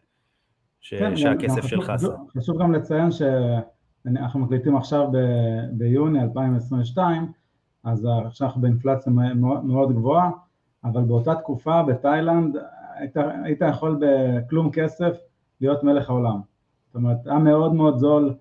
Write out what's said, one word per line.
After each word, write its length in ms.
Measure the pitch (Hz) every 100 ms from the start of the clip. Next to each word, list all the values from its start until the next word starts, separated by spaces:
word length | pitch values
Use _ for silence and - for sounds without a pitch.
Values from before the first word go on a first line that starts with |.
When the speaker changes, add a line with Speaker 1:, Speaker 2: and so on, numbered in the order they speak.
| _ _ _ _ _ _ _ _
Speaker 1:
ש-, 140 | -
Speaker 2:
כן, 160 | - 208
גם, 60 | 165
Speaker 1:
שהכסף 460 | 143 - - 131
Speaker 2:
גם 60 | -
Speaker 1:
שלך 220 | 185 139
Speaker 2:
חשוב, 200 | 110 180
Speaker 1:
עשה. 280 | - - 131
Speaker 2:
חשוב 240 | 147 165
גם 100 | 175
לציין 360 | 156 - 156 165
שאנחנו 1300 | - 139 131 120 117 - _ _ _ 127 123 123 139
מקליטים 360 | 123 127 143 139
עכשיו 320 | - 147 135
ב-, 40 | 127 123 120 117 113 123
ביוני 500 | 117 120 131 156 147
אלפיים 340 | 117 127 131 123
עשרים 240 | 120 127
ושתיים, 520 | 120 151 175 165 160 - _ _ _ _
אז 240 | 117 110 120 120 113
עכשיו 220 | - 131
אנחנו 120 | 123
באינפלציה 520 | 123 117 135 131 -
מ-, 280 | 123 123 123
מאוד, 240 | 123 143
מאוד 280 | 131 131 135
גבוהה, 380 | 117 120 165 180 175 _ _ _ _
אבל 180 | 120 117
באותה 320 | 120 117 156
תקופה 480 | 160 - 123 156 165
בתאילנד 760 | 139 123 143 151 165 170 160 139 - - -
היית, 220 | - 139 - - -
היית 160 | 160 147
יכול 380 | 165 139 160 147
בכלום 680 | 147 135 131 123 120 160 160
כסף 460 | 160 160 - 175 - - _ _ _
להיות 240 | 135 143
מלך 260 | 143 143 123
העולם. 300 | 123 117 101 101 _ _ _ _
זאת 80 |
אומרת, 320 | 120 120 117 -
היה 120 | 147
מאוד 360 | 156 151 160
מאוד 240 | 160 151 127
זול 360 | 147 147 139 131